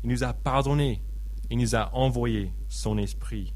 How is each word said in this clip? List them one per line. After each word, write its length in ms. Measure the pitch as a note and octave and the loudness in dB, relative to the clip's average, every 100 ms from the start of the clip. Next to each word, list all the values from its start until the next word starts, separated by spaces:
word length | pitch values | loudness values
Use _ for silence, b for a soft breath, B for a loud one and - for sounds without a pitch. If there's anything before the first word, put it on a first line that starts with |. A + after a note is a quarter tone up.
Il 80 | A#2 | 0
nous 120 | B2 | 0
a 100 | B2+ | 0
pardonné, 680 | - - C3 C3+ D3 C#3+ G#2+ - - - - - | -2 2 2 4 4 2 0 -4 -6 -6 -6 -2
il 80 | A#2+ | 0
nous 180 | A#2+ A2+ | 2 2
a 180 | G2+ | 0
envoyé 600 | B2+ C3 A#2+ A#2+ A2 F#2+ - - | 2 2 4 2 0 -2 -4 -6
son 280 | - G#2+ G#2+ | -4 0 0
esprit. 560 | G2+ - - A2 G2 | 0 -4 -6 -6 -6